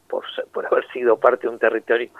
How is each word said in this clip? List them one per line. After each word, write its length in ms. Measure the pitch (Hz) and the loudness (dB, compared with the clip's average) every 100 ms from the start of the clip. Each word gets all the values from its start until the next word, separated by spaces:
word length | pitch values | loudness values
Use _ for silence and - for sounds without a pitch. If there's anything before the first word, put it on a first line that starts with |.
| - | -8
por 160 | - - | -8 -8
sa-, 100 | - - | -10 -10
por 140 | - - | -8 -2
haber 200 | - - | -2 -2
sido 260 | 131 123 113 | -2 2 4
parte 280 | 127 123 120 | 4 2 -2
de 60 | |
un 60 | 117 | -2
territorio 520 | 113 110 - 117 120 | 0 0 0 0 -2